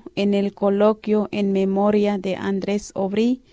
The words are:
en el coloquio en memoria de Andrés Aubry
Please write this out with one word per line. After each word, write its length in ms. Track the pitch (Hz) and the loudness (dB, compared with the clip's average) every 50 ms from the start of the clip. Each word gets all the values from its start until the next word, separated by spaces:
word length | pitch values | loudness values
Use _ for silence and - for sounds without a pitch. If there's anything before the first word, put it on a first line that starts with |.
| - - - | -8 -10 -4
en 180 | - 202 208 202 | -2 0 2 2
el 200 | 202 196 196 202 | 2 0 -2 -4
coloquio 760 | - - 202 196 202 208 214 220 214 - 214 214 214 208 - | -2 0 0 2 4 4 2 2 0 -2 0 0 0 0 -2
en 200 | - 214 208 196 | -2 -2 0 0
memoria 680 | 196 190 196 190 190 190 202 208 214 208 208 208 208 202 | 2 2 0 0 0 2 2 2 2 2 2 0 0 -2
de 200 | 190 196 180 - | -4 -4 -6 -4
Andrés 560 | - 196 196 196 190 - 202 208 208 - - | -4 -4 -4 -2 -2 -2 -4 -4 -4 -6 -6
Aubry 460 | - 196 190 202 214 226 240 254 254 - _ | -6 -4 -2 0 0 0 0 0 -2 -6 _